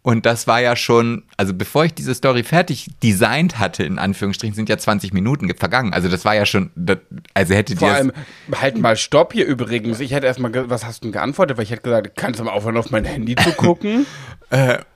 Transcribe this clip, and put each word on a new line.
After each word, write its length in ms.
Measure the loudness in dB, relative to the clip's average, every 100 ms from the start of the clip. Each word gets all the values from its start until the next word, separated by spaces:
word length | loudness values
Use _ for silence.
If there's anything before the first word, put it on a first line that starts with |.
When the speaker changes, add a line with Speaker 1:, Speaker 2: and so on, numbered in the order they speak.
Speaker 1:
und 240 | 2 2 2
das 200 | 0 2
war 120 | 2
ja 140 | 2 0
schon, 480 | 4 4 4 -2 _ -4
also 160 | -2
bevor 320 | -2 -2 2 0
ich 80 |
diese 200 | 0 -6
Story 300 | 0 2 2
fertig 460 | 2 0 2 -4 -8 0
designt 580 | 2 4 4 4 0 0
hatte, 240 | -4 -2
in 140 | -4 -2
Anführungsstrichen, 560 | -2 -2 -4 -4 -6 -4
sind 140 | -2
ja 80 | 0
zwanzig 360 | 0 -2 0
Minuten 340 | 0 0 0 -2
ge-, 80 | -2
vergangen. 360 | 0 0 0
Also 160 | 0 0
das 160 | 0 2
war 100 | 2
ja 100 | 2
schon, 260 | 0 -2 -4
das, 220 | -2 -2 _ -18 -6
also 200 | -2 2
hätte 220 | 2 2 0
Speaker 2:
Vor 120 | 2
Speaker 1:
dir 60 |
das 40 | 2
Speaker 2:
allem, 100 | 0 -2 -16 -18 -8 -2
halt 180 | -2 2
mal 160 | 2 2
Stopp 360 | 4 4 4
hier 120 | 0 0
übrigens. 540 | -2 -2 -2 -2 -4
Ich 120 | -4
hätte 160 | 0 0
erst 120 | 0
mal 100 | -4
ge-, 140 | -4 -2
was 160 | -4 -6
hast 180 | -10
du 40 | -8
denn 60 |
geantwortet? 440 | -4 -4 0 0 0
Weil 60 |
ich 80 | -4
hätte 120 | -6
gesagt, 280 | 0 0 -2 -8
„Kannst 240 | -6 -4
du 40 |
mal 80 | -4
aufhören, 260 | -4 -2 -2
auf 140 | 0
mein 140 | -2 -2
Handy 300 | -4 -4 0
zu 160 | 0
gucken?“ 520 | 2 2 2 0 0 -2
Speaker 1:
<laughs> 40 | -6 -18 -20 -2
Äh 280 | 2 2 0 -4